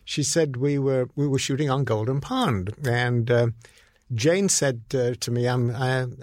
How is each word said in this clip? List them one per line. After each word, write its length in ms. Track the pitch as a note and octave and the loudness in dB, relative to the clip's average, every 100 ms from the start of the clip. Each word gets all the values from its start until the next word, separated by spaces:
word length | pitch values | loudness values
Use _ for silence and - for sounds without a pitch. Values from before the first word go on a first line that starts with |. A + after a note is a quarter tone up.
| - | -8
She 160 | - | -4
said 340 | C#3 E3+ D3+ B2 | -2 0 0 0
we 200 | C#3+ C#3+ | 0 0
were, 300 | C3+ C3 B2 - | 0 0 0 -2
we 100 | D3 | 0
were 120 | C3+ | 0
shooting 300 | - C#3 D3+ | 0 0 0
on 160 | C3 C3+ | 0 0
Golden 340 | A2 A2 C3+ | 0 0 -2
Pond, 540 | C#3 C4 A3+ G#2 F#2 - C#3+ | -2 -2 0 0 -4 -6 -2
and, 460 | A#2+ B2 A#2+ A2+ | 0 2 0 2
uh, 160 | A#2+ A#2 - - - _ _ - | 2 2 -2 -12 -20 _ _ -8
Jane 360 | A#2 C3+ F3+ G3 | 0 2 2 2
said, 320 | - C#3 A#2+ A2 | 2 0 -2 -2
uh, 200 | C3 B2 B2 | 0 0 -2
to 100 | - | -2
me, 160 | A#2+ B2 | 0 0
"I'm, 240 | B2 A#2+ | 2 0
I, 320 | A#2+ C3 C3 B2+ C3 | 0 -2 -2 -4 -8